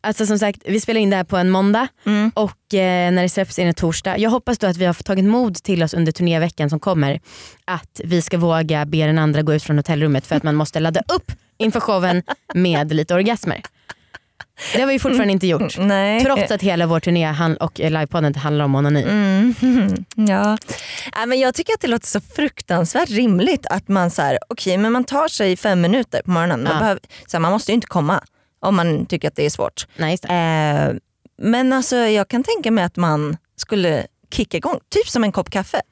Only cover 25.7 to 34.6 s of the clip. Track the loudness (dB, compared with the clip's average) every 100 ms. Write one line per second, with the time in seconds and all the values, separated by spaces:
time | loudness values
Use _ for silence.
25.7 | 2 2 0 -2 -6 -2 -2 0 -2 0
26.7 | 0 0 -2 -6 -20 -8 -2 0 0 0
27.7 | -2 0 -2 0 -2 -4 _ _ _ 0
28.7 | 2 2 -2 -2 -4 -4 -2 -2 -2 -6
29.7 | -6 -14 -6 -4 -4 -2 0 0 0 0
30.7 | 0 0 -4 _ _ _ -4 0 2 2
31.7 | 0 0 0 2 2 0 -2 -2 -2 0
32.7 | 0 0 0 0 0 -2 -6 _ -14 -4
33.7 | 0 0 0 -4 _ _ -6 -4 -4